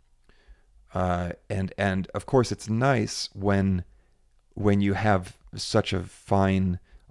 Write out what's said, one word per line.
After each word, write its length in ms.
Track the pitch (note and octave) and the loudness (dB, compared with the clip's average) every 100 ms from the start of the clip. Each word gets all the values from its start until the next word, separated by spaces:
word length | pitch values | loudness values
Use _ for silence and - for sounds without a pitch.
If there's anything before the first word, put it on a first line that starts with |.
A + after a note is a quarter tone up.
| _ _ _ _ - - _ _ _ | _ _ _ _ -20 -20 _ _ _
Uh, 380 | F#2 F2+ F2 F2 - - | -4 -2 -2 -4 -8 -6
and, 240 | G2 F#2+ - | -4 -4 -2
and 320 | G2+ F#2+ F2+ | -2 -2 -4
of 100 | - | -8
course, 260 | - C3+ A#2 | 0 2 2
it's 200 | G2 - | -2 -4
nice 580 | A2 C3+ B2+ G#2+ - - | 0 2 0 -2 -6 -10
when, 500 | G#2 G2 G2 F#2+ F#2 - _ _ _ _ _ _ | -4 0 2 2 0 -4 _ _ _ _ _ _
when 260 | - G#2 G2+ | -2 2 2
you 140 | G2+ | 2
have 420 | G2 G#2+ F#2+ F2+ - - | 0 2 0 -2 -14 -18
such 380 | G2+ - A2+ - | -12 -2 0 0
a 120 | F#2+ | -2
fine 760 | F2+ - - G2 G2 F#2+ F#2+ F2+ - - - | -6 -12 -2 2 4 2 0 -2 -8 -20 -8